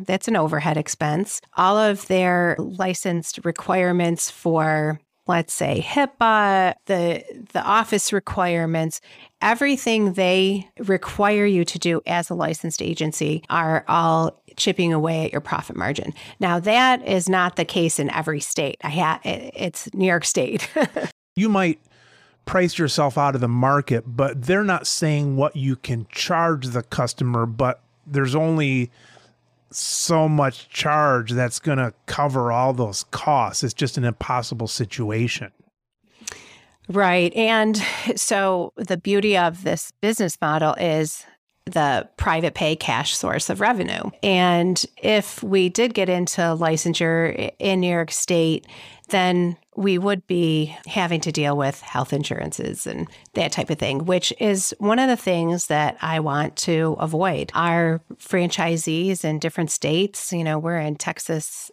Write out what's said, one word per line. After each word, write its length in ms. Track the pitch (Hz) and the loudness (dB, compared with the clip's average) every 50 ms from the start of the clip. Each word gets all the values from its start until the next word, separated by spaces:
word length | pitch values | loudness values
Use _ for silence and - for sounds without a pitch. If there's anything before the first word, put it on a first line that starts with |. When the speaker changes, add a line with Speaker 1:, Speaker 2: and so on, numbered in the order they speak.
| 190 | -4
Speaker 1:
that's 220 | - 190 190 - 226 | -2 -4 -2 0 0
an 80 | 226 | 0
overhead 400 | 180 156 156 160 147 151 165 156 | 2 2 2 0 0 0 0 0
expense. 640 | 156 151 - - - 151 151 151 170 202 - - - - _ - | -2 -2 -4 -4 -4 -2 -2 0 -2 -2 -4 -6 -10 -12 _ 0
All 200 | - 180 190 208 | 2 2 4 4
of 300 | 214 220 208 202 196 - | 4 4 2 0 0 -2
their 480 | - 190 185 180 180 180 175 175 170 - - | 0 2 2 4 4 4 4 4 2 2 0
licensed 800 | - - 185 185 190 185 175 - - 185 170 165 - - - - - | -4 -6 -4 -4 -2 -2 -2 -2 -2 -2 -2 -2 -4 -6 -8 -6 -4
requirements 840 | 170 165 - - - 180 185 180 180 175 180 175 170 170 165 - - | -4 -4 -4 -2 0 2 2 2 2 2 2 2 2 0 -2 -4 -6
for, 720 | - - - 170 165 160 156 156 156 156 151 156 156 151 _ _ _ _ _ | -6 -4 -2 0 2 2 2 2 2 0 0 -2 -4 -6 _ _ _ _ _
let's 260 | - 175 170 160 - | -2 0 0 0 -2
say, 320 | - - - - - 190 - | -4 -4 -2 -2 -2 -2 -2
hipaa, 920 | - - 285 277 269 - - 233 226 220 214 208 202 196 190 185 180 - - _ | -2 0 0 0 0 0 2 2 4 4 4 4 4 4 4 4 2 0 -2 _
the, 380 | - 196 175 170 170 160 - - - - 247 214 - | -2 0 0 2 0 0 -2 -6 -12 -16 -16 -12 -8
the 100 | - 175 - | -6 -4 0
office 480 | - 208 226 214 - 220 196 - - | 2 2 2 2 2 0 0 0 0
requirements, 880 | 214 190 - - - 202 180 175 170 170 165 165 165 160 160 165 - - - - - - - - _ - | -2 -2 -2 -2 -2 0 0 2 2 0 0 0 0 0 -2 -2 -4 -8 -14 -18 -20 -20 -20 -20 _ -2
everything 680 | - 214 233 240 285 285 277 254 - 233 226 220 208 190 | 0 2 2 2 2 2 0 0 0 2 2 2 2 2
they 560 | 180 190 185 180 185 190 190 190 196 196 185 - _ - | 2 2 2 4 4 4 4 2 0 -2 -4 -8 _ -6
require 680 | 233 190 190 180 - - - - 202 208 214 208 202 | -2 0 0 0 0 -2 -2 2 2 4 4 4 4
you 180 | 202 190 175 170 | 4 4 2 2
to 160 | - - 165 | 0 -2 -2
do 200 | - 175 165 - - | -2 0 0 0 -2
as 240 | - 170 170 170 - | -2 -2 -2 -2 -4
a 40 | 180 | -4
licensed 460 | 175 160 160 160 - - 165 - - | -4 -2 -2 -4 -4 -6 -6 -6 -4
agency 640 | 170 170 160 - 156 156 - - 156 147 156 165 - - | -4 -4 -4 -4 -4 -4 -4 -2 -2 -2 -4 -4 -4 -2
are 340 | - 170 165 160 160 - - - | -2 0 0 2 0 0 0 0
all 520 | - 170 165 165 160 160 160 160 - _ _ _ _ | 0 2 2 4 2 2 2 0 -4 _ _ _ _
chipping 360 | - - 202 175 - 175 170 | -2 -2 0 0 2 2 2
away 320 | 160 156 156 165 165 160 160 | 2 2 0 0 0 -2 -2
at 80 | - | -4
your 80 | - 147 | -4 -6
profit 340 | - - - - - - - | -6 -4 -6 -6 -6 -6 -6
margin. 400 | - 85 120 143 - - - - - - - - - | -6 -4 -4 -4 -4 -6 -8 -8 -10 -14 -16 -8 -2
Now, 220 | - 175 175 175 | 0 0 0 0
that 440 | 175 214 220 247 254 262 254 247 - | 2 2 4 4 6 4 4 2 0
is 240 | - 190 185 175 185 | 0 0 0 2 2
not 280 | 185 180 180 180 - | 2 2 2 0 0
the 80 | - 165 | -2 -4
case 340 | - - 185 170 160 - - | -2 0 0 0 2 0 0
in 100 | 143 - | -2 -2
every 280 | - 160 156 160 156 147 | -2 -4 -2 -2 -4 -4
state. 380 | - - - - 147 - - - - | -4 -6 -4 -4 -4 -4 -4 -6 -8
I 60 | 156 | -6
ha-, 300 | 147 180 165 160 160 - - | -2 0 0 0 0 -2 -4
it, 260 | - - - 254 262 - | -6 -8 -8 -8 -12 -10
it's 360 | - 196 170 - - - - - | -8 -6 -6 -6 -8 -12 -8 -4
New 120 | 190 185 | 0 2
York 180 | 185 170 165 - | 2 2 2 0
State. 460 | - - - 127 - 226 - - - - | 0 0 0 0 0 -2 -4 -4 -2 -2
<laughs> 20 | 311 269 - - - - - - _ _ _ - 180 | 0 0 0 -2 -4 -8 -8 -10 _ _ _ -2 0
Speaker 2:
You 120 | 214 220 | 2 2
might 280 | 202 190 185 170 151 - _ _ _ _ _ _ _ _ _ _ _ _ - | 4 2 2 2 0 -2 _ _ _ _ _ _ _ _ _ _ _ _ -8
price 320 | - - 185 180 170 - - | -2 0 2 2 2 2 0
yourself 400 | 160 131 - 165 147 139 - 151 | -2 0 2 2 2 2 2 2
out 160 | 143 143 135 | 2 2 2
of 80 | 123 | 2
the 40 | 123 | 0
market, 580 | 120 120 123 127 135 143 143 139 - 127 117 - | 0 2 2 4 4 4 2 2 0 0 -2 -2
but 380 | 127 117 131 139 135 131 135 120 | -4 -2 0 0 0 -2 -2 -2
they're 200 | 165 185 202 214 | 0 2 2 2
not 220 | 196 180 151 127 | 2 0 0 0
saying 500 | - - - 170 156 151 147 147 143 135 | -2 -2 0 0 0 2 2 0 0 2
what 180 | 135 143 147 - | 2 2 0 0
you 220 | 143 135 135 127 | 0 -2 -2 -2
can 300 | - - - 120 113 107 - | -2 -4 -4 -4 -4 -6 -6
charge 580 | - - - - 175 165 170 165 160 135 127 127 | -6 -4 -2 0 2 2 4 2 2 0 -2 -4
the 140 | 120 123 | -4 -4
customer, 600 | - - - - 123 120 - - 131 123 120 117 117 | -6 -4 -2 -2 -2 0 0 -2 0 0 2 2 0
but 380 | 117 110 120 131 127 127 - _ _ _ _ - | 0 0 0 0 0 0 -2 _ _ _ _ -10
there's 280 | 151 143 139 135 127 135 | -4 -2 0 0 2 2
only 560 | 156 160 165 160 156 147 139 131 127 120 120 _ _ - - - - _ _ _ _ _ _ _ _ _ _ | 2 2 2 2 2 2 2 2 0 0 -2 _ _ -20 -20 -20 -20 _ _ _ _ _ _ _ _ _ _
so 600 | - - - - - - - - 170 160 156 156 | -10 -8 -6 -4 -4 -2 0 2 2 4 4 4
much 400 | 151 147 139 131 123 - - - | 4 4 2 2 0 -4 -12 -10
charge 640 | - - - 151 151 151 151 143 131 120 113 113 | -6 -4 0 2 2 4 4 4 4 2 2 0
that's 260 | 120 123 127 117 - - | 0 0 0 0 -2 -4
gonna 340 | - 160 139 135 127 113 - _ _ | -2 0 0 0 0 -2 -4 _ _
cover 440 | - - - 143 143 131 131 120 120 | -8 -4 -2 0 0 0 0 0 2
all 220 | 117 123 127 131 | 2 2 2 2
those 300 | 131 123 120 104 98 - - _ | 2 0 0 -2 -2 -6 -8 _
costs. 520 | - - - 156 147 131 110 95 - - | -8 -4 0 2 4 4 2 2 0 -2
It's 120 | - 117 - | -4 -4 -2
just 240 | - 143 123 - 143 | -2 -4 -2 -2 0
an 60 | 120 | 0
impossible 600 | 120 110 - - - 127 123 113 - 123 113 117 | 0 -2 -2 -4 -4 -2 -2 -2 -4 -6 -6 -6
situation. 840 | 104 - - 120 98 - - 113 107 110 113 120 113 - - 104 95 _ _ _ _ _ _ _ _ _ _ _ _ _ - 226 - - - - - - - _ _ _ _ _ - | -4 -4 -4 -6 -4 -4 -6 -4 -2 0 0 0 0 -2 -4 -8 -12 _ _ _ _ _ _ _ _ _ _ _ _ _ -20 -18 -18 -18 -18 -18 -20 -20 -20 _ _ _ _ _ -4
Speaker 1:
Right. 460 | 180 202 196 180 180 185 175 175 175 | 0 2 2 4 4 4 2 2 2
And 420 | 220 220 220 226 220 220 220 214 208 190 - - - - - - | 0 2 2 2 2 2 2 2 0 -2 -4 -6 -4 -4 -4 -2
so 580 | - - - 226 196 196 190 185 175 165 - - | -2 -2 0 0 2 2 2 0 0 -2 -4 -6
the 200 | - 202 - 185 | -8 -6 -4 -4
beauty 400 | 175 - 202 202 202 202 214 202 | -4 -2 0 0 2 2 2 4
of 280 | 180 175 165 170 180 190 | 4 2 2 0 -2 -4
this 280 | 156 170 - - - - _ | -4 -2 -4 -4 -10 -8 _
business 380 | 202 214 226 - 196 165 - - | -2 0 0 0 0 -2 -2 -2
model 340 | 170 151 156 156 156 151 - | -2 0 0 2 2 2 0
is 500 | - - 165 156 160 156 156 - - - - - _ _ _ _ _ - | 0 0 0 2 0 0 -2 -4 -10 -14 -20 -20 _ _ _ _ _ -10
the 440 | - - 165 147 143 127 101 - - _ | -4 -2 0 2 2 2 0 -2 -4 _
private 380 | - - 196 160 160 170 147 - | -4 0 0 0 2 0 -2 -2
pay 220 | - 165 151 160 | 0 0 0 0
cash 400 | 160 - - 117 120 143 - - | -2 -2 -2 -2 -2 -2 -2 -4
source 340 | - - 85 - 156 - - | -4 -2 -2 -2 -2 -2 -2
of 100 | - 190 | -2 0
revenue. 500 | 202 233 247 190 - - 92 82 - 190 - - | 2 2 2 0 -2 -4 -4 -6 -6 -8 -8 -2
And 600 | - 202 190 180 180 180 175 170 170 180 175 - - - _ - | 0 2 4 4 4 4 4 4 4 2 2 0 -2 -4 _ -4
if 400 | - 208 214 202 - - - - | 0 2 2 2 0 -2 -8 -10
we 260 | 233 196 196 190 180 180 | -4 0 2 2 2 2
did 260 | 180 226 240 240 - | 2 2 0 0 2
get 140 | 214 190 185 | 0 0 2
into 320 | 180 175 180 - - 196 | 2 0 0 -2 0 0
licensure 960 | 170 170 160 165 170 160 160 160 - 170 165 - 170 165 165 165 165 160 - - | 0 0 0 2 2 0 0 0 0 0 0 0 2 2 2 2 2 0 0 -2
i-, 140 | 104 - - - | -6 -6 -6 -2
in 220 | - 196 190 185 | 0 0 2 2
New 100 | 180 180 | 2 2
York 220 | 175 170 165 156 | 2 0 -2 -2
State, 540 | - - - - 180 165 165 160 156 - - - - - - - - - _ - | -4 -4 -2 0 2 2 4 2 2 -2 -4 -10 -20 -20 -20 -20 -20 -20 _ -2
then 480 | - 185 185 180 180 175 175 175 170 - _ _ - | 0 2 2 2 4 2 2 0 -2 -4 _ _ -6
we 240 | 220 190 202 180 175 | -2 0 2 2 2
would 260 | 190 202 202 185 - - | 2 0 0 -2 -2 -2
be 480 | 185 175 170 160 160 156 156 151 - - - | 0 2 2 2 2 2 0 -2 -6 -12 -12
having 340 | - - 208 180 170 170 156 | -6 -2 -2 0 0 0 -2
to 120 | - 165 | -2 -2
deal 240 | 156 160 147 143 143 | -2 0 0 0 0
with 240 | 143 139 139 143 - | 0 0 -2 -2 -6
health 320 | - - - 127 135 - | -8 -6 -4 -4 -2 -2
insurances 760 | 143 143 147 - - - - - - - - - - - - | -2 -2 -2 -4 -6 -6 -6 -8 -6 -6 -6 -6 -6 -8 -8
and 220 | - - - 165 - - - - _ - | -8 -8 -8 -8 -10 -12 -18 -20 _ -4
that 180 | - 165 147 | -2 -2 -2
type 160 | - 165 - - | -2 -4 -4 -4
of 100 | 156 - | -4 -2
thing, 260 | - - 135 139 165 | -2 -2 -2 -2 0
which 280 | 180 185 175 - - - - | 0 0 0 0 -2 -2 0
is 360 | 226 208 196 190 - - - - | 0 0 0 0 -2 -4 -4 -2
one 200 | 202 208 226 247 | 0 2 2 4
of 80 | 262 262 | 4 2
the 80 | 240 | 2
things 500 | - - 190 175 170 165 165 175 175 - | 0 0 0 0 2 2 0 0 -2 -2
that 300 | - 151 151 151 139 - - | 0 0 0 0 0 -2 -2
I 200 | - 160 160 160 | -4 -2 -2 0
want 360 | 156 147 139 147 151 147 - - | 0 0 0 -2 -2 -2 -4 -4
to 380 | - 175 165 160 160 160 - - | -2 0 0 2 2 0 0 -2
avoid. 500 | 160 160 160 156 190 185 151 143 143 - - | -2 -2 0 0 0 0 0 -2 -4 -2 -2
Our 460 | 160 170 170 165 170 170 165 165 160 - - - | 0 2 2 2 2 2 2 0 -2 -4 -10 -20
franchisees 1080 | - - - 202 180 175 170 - - 165 170 170 165 - 165 160 165 180 190 185 - - | -18 -8 -2 0 0 0 0 0 0 0 0 0 0 0 -2 0 0 0 0 -2 -2 -2
in 140 | 156 156 151 | -2 -2 -2
different 300 | 160 160 - 185 165 151 | -2 -4 -2 -2 -2 -2
states, 600 | - - - 147 156 175 202 196 - - - - | -2 -2 -2 0 0 2 0 0 -2 -6 -8 -6
you 120 | 185 170 160 | -4 -2 -2
know, 140 | 156 156 151 | -2 -2 -2
we're 200 | 160 165 175 165 | -2 -2 -2 -2
in 180 | 151 151 151 | -2 -2 -4
Texas, 720 | - - 165 160 - - - 165 156 - - - - - - | -4 -6 -6 -6 -6 -6 -4 -4 -4 -4 -8 -10 -14 -16 -16